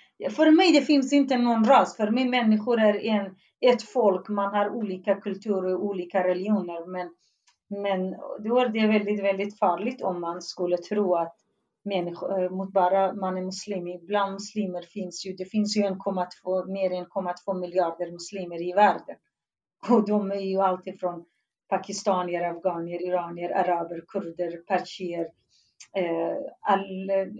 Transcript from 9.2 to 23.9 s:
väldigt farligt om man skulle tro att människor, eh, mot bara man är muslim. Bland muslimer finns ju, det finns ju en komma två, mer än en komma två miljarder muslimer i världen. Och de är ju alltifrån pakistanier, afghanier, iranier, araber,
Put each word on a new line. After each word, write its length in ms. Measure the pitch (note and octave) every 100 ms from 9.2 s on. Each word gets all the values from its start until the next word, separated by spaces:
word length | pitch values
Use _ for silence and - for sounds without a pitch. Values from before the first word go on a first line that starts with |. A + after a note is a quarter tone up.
väldigt 340 | G3 G3 G3+ -
farligt 440 | G3 E3+ A3 C4
om 180 | F#3+ F3
man 220 | E3+ F3
skulle 340 | - - F3 F3
tro 380 | - G#3 G3
att 220 | E3+ E3 - _ _ _ _
människor, 600 | G3+ G3 F3 E3+ - F#3+
eh, 60 | F3+
mot 220 | F#3 F#3+
bara 420 | F#3+ F3+ G3 F#3+
man 220 | G#3 F#3+ F#3
är 60 |
muslim. 640 | F#3 G3 - F#3+ F3 F3 E3+
Bland 260 | G3+ G3
muslimer 500 | G3 G#3 G#3+ F#3+ F3
finns 440 | E3+ G3+ F3+ - F#3+
ju, 60 |
det 120 | F#3
finns 320 | F#3 G#3+ G#3 G#3+
ju 60 |
en 160 | G3+ F#3+
komma 280 | G3+ F#3 F3+ -
två, 220 | - F#3
mer 260 | F3+ G3 F#3+
än 60 | F3+
en 100 | F3
komma 260 | G3+ F3+
två 220 | F3 -
miljarder 580 | F#3 F3+ F3 E3+ E3 F3
muslimer 500 | E3+ - G3+ F3 E3+ F3+
i 40 |
världen. 440 | F3+ G#3 E3+ - - _ _ _ _ _ _ -
Och 160 | A3+ G#3
de 260 | G#3 G3
är 80 | G3
ju 200 | F#3+ F#3+
alltifrån 640 | F#3+ F#3 F#3+ F#3+ F3+ E3+ E3+ _ _ _ _
pakistanier, 840 | F#3+ F#3+ G3 - F3+ F3+ F3 F3
afghanier, 520 | E3+ F#3 E3+ E3+ F3
iranier, 480 | F3+ F3+ E3+ E3+ F3
araber, 520 | - F3+ E3+ E3+